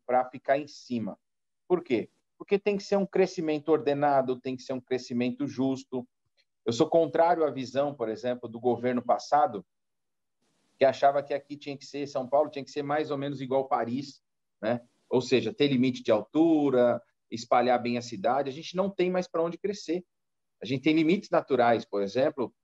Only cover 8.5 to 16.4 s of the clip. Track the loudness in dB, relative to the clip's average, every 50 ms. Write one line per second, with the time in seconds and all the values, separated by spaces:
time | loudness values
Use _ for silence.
8.5 | -8 -2 0 0 0 0 0 0 0 0 2 2 0 0 0 2 2 4 4 2
9.5 | 0 -4 -12 _ _ _ _ _ _ _ _ _ _ _ _ _ _ _ _ _
10.5 | _ _ _ _ _ 2 2 2 4 4 2 2 2 2 -2 -4 -4 -6 -6 -10
11.5 | -14 -12 -10 -12 -12 -12 -12 -12 -10 -8 -8 -6 -6 -8 -4 0 2 2 2 0
12.5 | -2 -10 -10 -8 -8 -6 -4 -2 -2 -2 -2 -4 -4 -6 -6 -6 -6 -6 -4 -2
13.5 | 0 0 0 0 -2 -2 -2 -2 -4 -6 -6 -8 -14 _ _ _ _ _ _ _
14.5 | _ _ -4 -4 -4 -4 -6 _ _ _ _ -2 -2 -2 2 2 2 2 2 0
15.5 | 0 0 0 2 2 2 2 2 0 -2 0 2 2 2 0 0 2 2